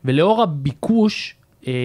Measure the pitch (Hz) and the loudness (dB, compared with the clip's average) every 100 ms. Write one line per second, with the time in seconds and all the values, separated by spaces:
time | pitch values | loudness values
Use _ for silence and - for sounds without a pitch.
0 | 131 135 185 220 214 147 139 - - 226 | -2 2 2 2 0 -2 -6 -6 0 2
1 | 214 - - - _ _ - 127 | 2 0 -12 -16 _ _ -6 -4